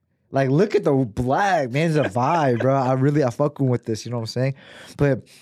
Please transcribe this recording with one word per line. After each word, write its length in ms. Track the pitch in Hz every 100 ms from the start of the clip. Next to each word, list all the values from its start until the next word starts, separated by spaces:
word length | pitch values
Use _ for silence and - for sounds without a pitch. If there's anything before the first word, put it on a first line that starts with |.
| _ _ _
Like, 200 | 135 135
look 240 | 143 220
at 100 | -
the 80 | 160
black, 800 | 135 120 110 123 156 202 170 127
man. 180 | 135 165
It's 80 | 147
a 60 |
vibe, 580 | 117 110 131 170 139 120
bro. 140 | 127
I 180 | 135 127
really, 320 | 131 139 147
I 60 | 127
fucking 360 | - 147 147 131
with 200 | 120 -
this, 180 | 107
you 60 | 113
know 80 | 120
what 60 |
I'm 20 | 110
saying? 280 | 123 135 135 - - - -
But 240 | 143 131 - -